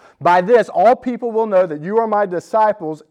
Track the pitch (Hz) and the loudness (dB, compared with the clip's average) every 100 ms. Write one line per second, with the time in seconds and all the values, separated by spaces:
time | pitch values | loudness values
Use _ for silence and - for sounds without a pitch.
0 | _ - 165 180 185 240 196 - 202 240 | _ -4 0 2 4 2 2 2 2 2
1 | 254 240 240 220 220 190 185 151 160 220 | -2 -8 -4 -4 0 0 0 -4 -4 -2
2 | 220 208 202 175 - 220 214 208 156 156 | 0 -2 -2 -4 -4 0 0 -2 -8 -12
3 | _ | _